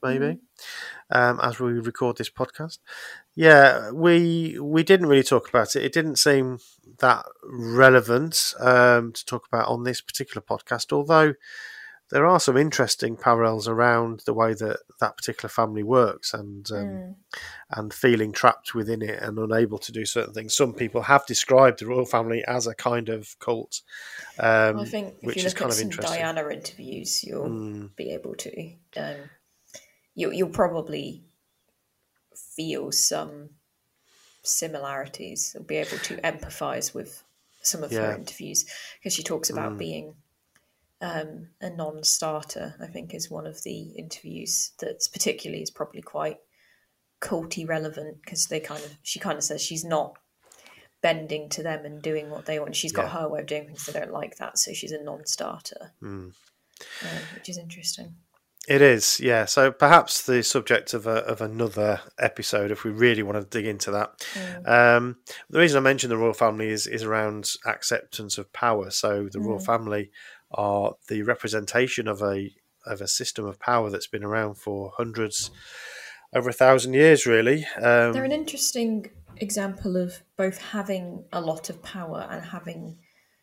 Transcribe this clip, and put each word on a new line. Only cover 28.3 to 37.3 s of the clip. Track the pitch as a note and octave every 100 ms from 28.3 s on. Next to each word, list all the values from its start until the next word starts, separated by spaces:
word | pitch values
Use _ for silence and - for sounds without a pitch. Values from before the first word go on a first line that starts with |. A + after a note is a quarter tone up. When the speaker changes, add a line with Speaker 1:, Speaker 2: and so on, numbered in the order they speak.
| -
Speaker 2:
to, | - - E3 - _ -
um, | D3 D3 C#3+ _ _ _ _ - _ _ _
you, | - E3
you'll | - F3+
probably | E3+ F3+ E3 D#3 D3+ C#3 - _ _ _ _ _ _ _ _ _ _ _ -
feel | - - D#3+ C#3+ C#3
some | C#3+ - D#3 D3+ D3 D3 _ _ _ _ _ _ _ _ _
similarities. | - - D#3+ D3+ C#3 C#3 C#3 - - E3 -
You'll | -
be | E3 D#3
able | D#3 -
to | - -
empathise | E3+ D#3+ - - D3 B2 -
with | C3+ B2 - _